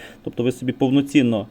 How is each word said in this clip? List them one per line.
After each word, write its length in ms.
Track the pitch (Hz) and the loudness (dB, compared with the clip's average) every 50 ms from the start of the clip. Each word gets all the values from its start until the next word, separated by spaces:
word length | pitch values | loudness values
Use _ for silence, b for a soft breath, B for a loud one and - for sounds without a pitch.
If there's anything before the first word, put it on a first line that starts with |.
| B B B B - | B B B B -14
Тобто 180 | - - - 117 | -10 -6 -2 -2
ви 100 | 127 127 | -2 -2
собі 200 | - 123 127 123 | -2 -6 -6 -2
повноцінно, 760 | - 139 127 131 143 139 139 - 151 127 120 113 104 101 - | 0 0 2 2 2 2 2 2 2 2 2 0 -2 -4 -6